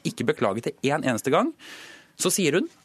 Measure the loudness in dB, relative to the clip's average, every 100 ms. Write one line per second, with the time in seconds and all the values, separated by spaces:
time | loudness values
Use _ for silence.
0 | -6 -2 -2 2 0 0 -4 -2 0 0
1 | 0 0 2 2 2 -4 -18 -18 -18 -20
2 | -20 -4 -2 2 2 2 -2 -8